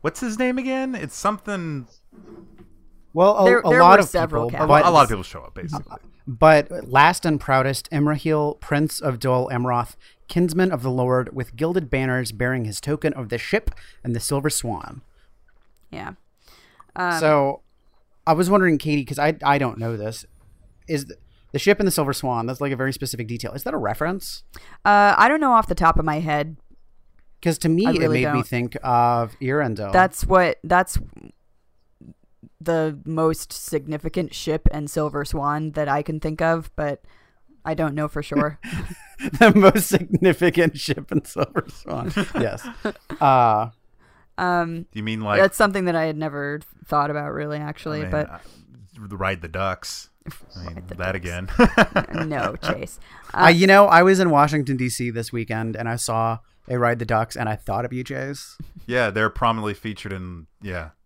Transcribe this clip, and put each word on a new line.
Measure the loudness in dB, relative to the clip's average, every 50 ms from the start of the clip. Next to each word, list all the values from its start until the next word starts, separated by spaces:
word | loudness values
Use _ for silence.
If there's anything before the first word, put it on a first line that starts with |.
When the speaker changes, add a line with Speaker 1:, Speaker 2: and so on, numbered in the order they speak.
Speaker 1:
what's | -4 -4 -4 -4
his | -6 -6 -2
name | -2 -2 -2 -2 -2
again? | -4 -4 -4 -4 -4 -6 -6
It's | -8 -10 -10 -10
something | -4 -4 -4 -4 -4 -8 -8 -8 -6 -6 -6 -8 -8 -10 _ _ _ _ _ _ -20 -20 -20 -20 -20 -20 -20 -20 -20 -20 -20 -20 _ _ -20 -20 -20 -20 _ 2
Speaker 2:
Well, | 4 4 6 6 6
a, | 6
Speaker 3:
There, | 6 6 4 4
Speaker 2:
a | 4
Speaker 3:
there | 6 8
Speaker 2:
lot | 10 10 10
Speaker 3:
were | 8 6
Speaker 2:
of | 2
Speaker 3:
several | 0 -2 -2 0 -2 -2 -2 -2
Speaker 2:
people, | -2 -2 4
Speaker 1:
A |
Speaker 2:
but | 6 6 6 6
Speaker 1:
lo-, | 6
a | 6
lot | 6 6
of | 6
people | 2 -6 -6
show | -12 -14 -18
up, | -18 -16 -16
basically. | -14 -10 -8 -8 -8 -10 -12 -20 -20 _ -20 _ _ _
Speaker 2:
But | -12 0 6 8 8 8 8 4 0 -10 -12 -10 2
last | 4 6 6 6 4 2 -2
and | -2 -2 -2
proudest, | 0 0 2 2 2 0 -4 -6 -8 -6
Imrahil, | -2 0 0 0 0 -2 -2 -2 0 0 0 -2 -4 _
Prince | -6 -2 0 0 0 -2 -4 -4
of | -4 -4 -4
Dol | -2 -2 0 0 0 0 -2
Amroth, | -4 -4 -2 0 0 -2 -2 -4 -10 -20 _ -20 _ _ _
kinsman | -4 0 0 0 0 2 0 0 0
of | 0 -2 -2
the | -2
Lord, | 0 0 2 2 2 0 0 -2 -6
with | -8 -8 -8 -6
gilded | -4 -4 -2 0 -2 -2 -2
banners | -4 -2 -2 -2 -2 -2 -4 -6
bearing | -6 -4 -2 -2 -2 -2 -4
his | -6 -8 -8
token | -6 -6 -6 -2 -2 -4 -4
of | -4 -8 -8
the | -8 -8
ship | -4 -2 -2 -2 -2 -4 -6 -6 -16 -20 -20 -12 -6
and | -6 -6
the | -4
silver | -4 -4 -4 -2 -2 -2
swan. | -2 -2 -6 -6 -8 -8 -10 -14 -16 -18 -20 _ _ _ _ _ _ _ _ _ _ _ _ _ _ _ _ -14
Speaker 3:
Yeah. | -12 -12 -10 -12 -14 _ _ _ _ _ _ _ -20 _ _ _ _ _ -20 _ _
Um, | -6 -4 -2 -2 0
Speaker 2:
So, | 2 4 4 4 2 0 -2 -6 _ _ _ _ _ _ _ _ _ _ _ _ _
I | 2 2
was | 2 4
wondering, | 4 4 4 6 4 2
Katie, | 2 0 -2 -2 -2 -2
'cause | -4 -4
I, | 0 0 0 0 0 0
I | 0 2
don't | 2 0 -4 -4 -6
know | -6 -6 -6
this, | -6 -8 -8 -10 -10 -18 _ _ _ _ _ _ _ _ _ _ _ _
is | -6 -6 -6 -6
th-, | -8 -18 _ -20 _ _ _ _ _
the | -8
ship | -2 2 2 2 4
and | 2
the | 0
silver | 0 0 -2 -2 -2
swan, | -4 -4 -4 -2 -2 -2
that's, | -4 -4 -4
like, | -4 -4
a | -2
very | -2 -2 -4 -4
specific | -6 -8 -8 -8 -8 -8
detail. | -8 -8 -8 -8 -8 -10
Is | -8 -8
that | -6 -6
a |
reference? | -4 -4 -4 -4 -2 -4 -4 -4 -6 -10 -12 -16 -16 -18 -20 -20 -20 -20 -20 -20 -2 _
Speaker 3:
Uh, | 4 6 6 6 6 6
I | 6 6 4
don't | 4 2
know | 2 4 4
off | 4 2
the | 0 -2
top | 2 2 4 4
of | 4 0
my | 0 -2 -2
head. | -2 -2 -2 -2 -2 -4 -8 -16 -20 -20 -20 -20 -20 -20 _ -20 _ _ _ -20 _ -20 -20 _
Speaker 2:
'Cause | -2 -2 -2 0
to | 0 0
me, | 2 2 2
Speaker 3:
I | 2 2
Speaker 2:
it | 2
Speaker 3:
really | 2 2 2 2 2
Speaker 2:
made | 2 0
me | -2
Speaker 3:
don't. | -2
Speaker 2:
think | -2 -2 -2 -2 -4 -6 -6 -2
of | 2 2 4 4 4 2 0 -2 -4 -8 -8
Earendel. | -4 -2 -2 0 0 -2 -4 -6 -6 -2 2
Speaker 3:
That's | 2 2 0 0 -4 -2
what, | 2 4 4 4 2 0 -4 -2
that's | 0 2 2 2 0 -4 -6 -6 -6 -16 -20 -20 -20 _ _ _ _ _ _ _ _ _ _ _ _ _ _ -20 -20 -20 _ _ _ _ _ -20 -20 _ _
the | -4 -2 0 0 0 -2 -6 -8 -10
most | -8 -4 0 0 0 0 -2 -8 -14 -14
significant | -14 -10 -6 -6 -6 -4 -6 -10 -8 -8 -6 -4 -4 -6 -6 -8
ship | -10 -6 -4 -4 2 0 0
and | 0 0 -8 -6
silver | -4 -4 -4 -4 -4 -6 -6
swan | -4 -6 -4 -2 -2 -4 -4 -6 -6
that | -4 -4 -2
I | -2 -2 -2
can | -2 -4 -8 -6
think | -6 -6 -4 -2
of, | 0 0 0 -2 -4 -10 _
but | -8 -6 -6 -8 -8 _ -20 -20 _ _ _ _ _ _ _ _ _ _
I | -8 -4
don't | -4 -4 -4 -4
know | -4 -6
for | -6 -6 -8
sure. | -8 -8 -8 -8 -8 -8 -8 -12 -14
Speaker 2:
<laughs> | -10 -8 -8 -8 -10 -14 -18 -20 -20 -16 -12 -10 -8 2
The | 4 6 6 6
most | 8 6 6 6 4 -2 0
significant | -2 -2 -2 -2 -2 2 2 2 2 4 0 2 2 2 2 2 0 -4
ship | -6 -6 -6 -6 -6 -4
and | -4 -4 -4
silver | -4 -6 -6 -6 -2 -4 -6 -6
swan. | -6 -20 -20 -12 -10 -8 -8 -6 -6 -4 -4 -6
Speaker 3:
<laughs> | -4 -4 -4
Speaker 2:
Yes. | -4 -4 -6 -8 -12 -14 -16 -10 -10 -10 -10 -10 _ _ -4 2
Uh, | 4 4 6 6 6 4 4 2 0 -4 -8 _ _ _ _ _ _ _ _ _ _ _ _
Speaker 3:
Um, | -4 -2 0 0 0 -2 -4 -6 -10 -12 _ _
Speaker 1:
You | -8 -6
mean, | -4 -4 -4
like, | -2 0 2 4
Speaker 3:
that's | 2 2 2
something | 0 0 0 0 -2 -2
that | -2 -2
I | -2 -2
had | -2 -4
never | -6 -8 -8 -6 -8 -8 -8 -8 -10 -12 _ _ _ -8
thought | -2 -2 0 0 0
about, | -4 -6 -6 -8 -8
really, | -8 -8 -8 -8
actually, | -6 -6 -8 -8 -8 -8 -8 -6 -6
Speaker 1:
I | -4
mean, | -4
Speaker 3:
but | -4 -4 -4 -6
Speaker 1:
uh, | -10 -18 -20 -20 -20 -20 _ _ -20 -20 -20 _ _ -18 -14 -14 -8
ride | -4 -4 -4 -4 -4
the | -8 -10
ducks. | -6 -4 -4 -4 -4 -6 -10 -14 -14 -14 -16 _ _ _ _ -18 -18 -18 -20 -20 -16
I | -14 -14
mean, | -12 -14
Speaker 3:
Ride | -14 -14
the | -14 -10
Speaker 1:
that | -8 -6 -6 -6 -6
Speaker 3:
ducks. | -6 -8 -8 -8 -8 -4 2 4 4 4 4 2 0 2 0 -4 -4 -4 -6
Speaker 1:
again. | -6 -6
<laughs> | -6
Speaker 3:
No, | -4 -4 -6 -6 -6
Chase. | -6 -6 -6 -6 -6 -10 -14 -16 -20 -20 -20 -20 -20 -18 -8 0
Speaker 2:
I, | 6 6
Speaker 3:
Uh, | 6
Speaker 2:
you | 8 8 6
know, | 8 10 8 10
I | 10 8 8 8
was | 8 6 4
in | 4 4
Washington, | 6 6 4 4 2 -2 -2 -2 -2
D | -2 -4
C | -4 -4 -4 -6 -6
this | -6 -8 -8 -6 -6
weekend, | -8 -6 -4 -6 -6 -4 -6 -6
and | -6 -4 -4
I | -4
saw | -4 -4 -2 -2 0 0 0 -2 -4 -10 _ _ _ _ -6
a | -2 0
Ride | 0 0 0 -2
the | -2
Ducks, | 0 0 0 0 -2 -6
and | -6 -4 -6
I | -6
thought | -6 -6 -6 -4 -4 -4
of | -6
you, | -8 -10 -10
Chase. | -8 -10 -10 -8 -10 -10 -12 -16 -20 -18 _ -18 -18 -18 -18 -10
Speaker 1:
Yeah, | -4 -2 0 0 0
they're | 0 0 -2 0
prominently | 0 0 0 0 0 0 -4 -6 -8
featured | -8 -10 -12 -12 -10 -10 -10 -10
in, | -10 -10 -12 -14 -16 -18 _ _ _
yeah. | -12 -10 -10 -10 -10 -12 _ _ _